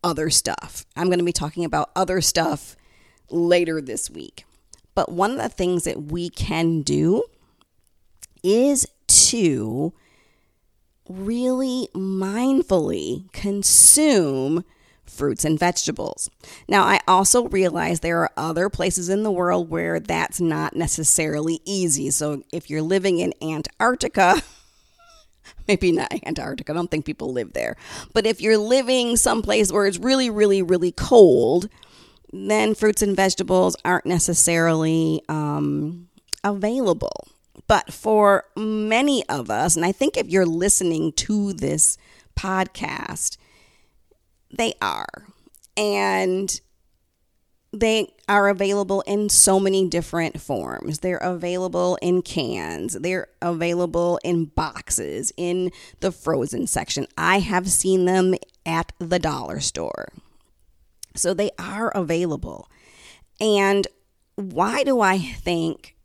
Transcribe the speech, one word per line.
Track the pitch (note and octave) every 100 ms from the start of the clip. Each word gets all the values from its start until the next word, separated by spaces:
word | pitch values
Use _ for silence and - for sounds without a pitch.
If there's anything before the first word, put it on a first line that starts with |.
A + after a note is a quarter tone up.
other | F3 D#3 D#3
stuff. | - - - - - -
I'm | - F3+
gonna | F3
be | F3
talking | E3+ D3+ F3
about | E3+ D3+ - -
other | F#3+ F#3+
stuff | D#3 - E3 - - - _ _ _ _ _
later | E3+ E3+ F3 E3 D#3+
this | C3 A2 -
week. | - C2 - _ _ _ - _
But | - -
one | F3 G3+
of | C4+
the | -
things | - F3+ F3+
that | E3+ -
we | D3 E3+ E3+
can | - - D#3+ E3 E3
do | C#3+ D3 D#3+ A3 A#4+ _ _ _ _ _ _ _ _ _ - _
is | F3+ G#3+ C4+ C#4 - _ -
to | - - A#3+ F3+ B2+ A2 A#2+ D#3+ - _ _ _ _ _ _ _ _ _ _ _
really | F#3 G3 A#3 B3+ B3+ C4 B3+ A#3+
mindfully | F#3 F#3+ F#3+ F#3+ G#3 B3+ C4+ - F#3 D3+ F#2 D2+ B2+ F#3+
consume | - G3+ G3+ G3 - - - D4+ A#3 D#3 C3+ C3+ E3 - _ _ _ -
fruits | - C#3+ A#2+
and | D#3 D#3
vegetables. | F3 F3 - - - - - _ - - -
Now, | G3+
I | - G3 -
also | F#3 G3 B3 A#3
realize | G3 F#3 E3 D#3+ E3+
there | E3 E3+
are | E3 -
other | D#3+ E3 F#3+
places | - F#3 F3+ F3
in | G3
the | G#3+
world | F3+ F3 F3+ E3
where | E3 E3+ E3
that's | D3+ E3 E3 -
not | E3+ D#3 D#3 -
necessarily | E3 - D#3+ E3+ D#3 D3+ D#3+ E3
easy. | - G3 F3 C#3 C3+
So | E3 D3 C#3+ -
if | E3 -
you're | D3+
living | D#3 F#3+ F#3+ F3
in | F3+ -
Antarctica, | D#3+ D#3+ - _ A3+ B3 B3+ - F3+ B3 - - _ _ _ _ E5+
<laughs> | D#5+ _ _ - - -
maybe | F#3+ F3+
not | E3 - -
Antarctica, | - - - - D3+
I |
don't | D#3+ F3
think | D#3
people | D3+ D3+ -
live | B2+ G#2+
there. | - A1+ A#2 - - -
But | A3+ G#3+
if | A3+
you're | A3 A3
living | G#3+ C4 B3 B3+ A#3+ A#3
someplace | B3+ A3+ G3+ G#3+ G3
where | G3+ G3+
it's | E3+
really, | A3+ C4+ B3+
really, | G#3 G#3 G3
really | F3 F3+ F3
cold, | - - A#3+ F#3 - A2 E3+ G3+ _ - - - _ _
then | F#3+ G3 G#3+ A3
fruits | G#3+ G#3+ G#3+
and | G#3 F#3+
vegetables | F#3+ - F#3 F#3 F3+ E3+
aren't | - F3+ -
necessarily, | F3 - E3+ - E3+ E3 D#3+ D#3+ D#3+ D#3+ D#3 -
um, | D#3 D3+ D3 D3 D3 D3+ F3 F3 _ _ -
available. | G3+ G3+ G#3 B3 A3+ E3 - - - _ _ - -
But | G#3 -
for | - A3 G#3+ G3+ G3 - -
many | G#3+ G#3+ G#3+ A3 C#4+ C4+ -
of | C#3 A2
us, | G#2+ E3 E3
and |
I | E3+
think | G3 C#4 -
if | -
you're | F#3 F3
listening | E3 F#3+ - F3+ D#3+ D#3+
to | - - G#3 G3+
this | E3+ C3+ D3+ - - _ - _ -
podcast, | F#3+ F#3+ F#3 - F3 C3+ - D#3+ - - _ _ _ _ _ _ _ _ _ _ _
they | - A3+ -
are. | G2+ A#1+ G1+ G1+ - _ _ _ _ -
And | G#3 G3+ G3 F#3+ F#3+ F#3 G3 - _ _ _ _ _ _ _ _ _ _ _
they | G#3+ A3 A3 G3 _ -
are | G3+ G3+
available | F#3+ G3 G3+ F#3+ G3
in | - G3+ G#3
so | - - F#3+
many | G3 F#3+ F#3
different | E3+ E3 E3+ E3 -
forms. | - B2+ C2+ A#1+ - D3+
They're | F#3 F3
available | F3+ F3+ F3 F3+ F#3 F3 F3+ F3+
in | F3 F3+
cans. | F3 - B2+ F#2+ D#2+ E2 F#2
They're | - E3+ F#3 - _
available | F3 E3+ E3+ E3+ F3 E3 F3 F3
in | - E3+ D#3
boxes, | - D#3 - - - D2+ E2 - -
in | F3 F#3 F3+ - - -
the | F#3+
frozen | - - C#3+ C3 A#2+ B3+
section. | - - - C#3 -
I | E3 F#3+
have | F3 F#3 F#3
seen | - F#3+ F#3+ F3+
them | F#3 F#3 F#3 - _
at | - E3 E3+ -
the | E3+ F3+
dollar | D#3+ C3+ D2+ -
store. | C#3 - D#2+ - - - _ _ _ _ _ _ _ _ -
So | - -
they | F3+ G3+ -
are | F3+ G3+ A3+
available. | G3+ E3 E3 F3 D3 - A1+ - _ _ - - - _ _
And | A3 G3+ G3 G3+ F#3+ _ _ _ _ -
why | F#3+ E3 G3 B3+
do | C#4 B3+
I | G3 F#3+
think | E3+ - - E3+ E3 - - _